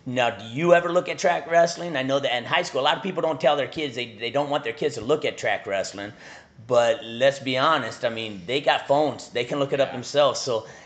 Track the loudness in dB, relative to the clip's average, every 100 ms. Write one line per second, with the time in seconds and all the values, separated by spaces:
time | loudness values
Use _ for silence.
0 | -6 0 0 -2 -8 -2 4 6 6 0
1 | -2 0 0 0 2 4 4 2 -4 -2
2 | 0 0 0 -2 0 0 0 0 2 2
3 | -2 -2 -2 2 2 2 0 -4 -6 -6
4 | -8 -8 -4 -2 -2 -2 -4 -2 -4 -2
5 | 0 0 0 -2 -2 -2 -2 -2 -2 -8
6 | -12 -12 -20 -20 -20 -16 0 4 4 2
7 | -4 0 2 2 -2 2 2 2 0 -4
8 | -4 -4 -6 -8 -4 0 2 2 2 2
9 | 2 -2 -6 -6 -2 -2 0 2 0 -2
10 | -2 2 2 2 -2 -4 -4 -14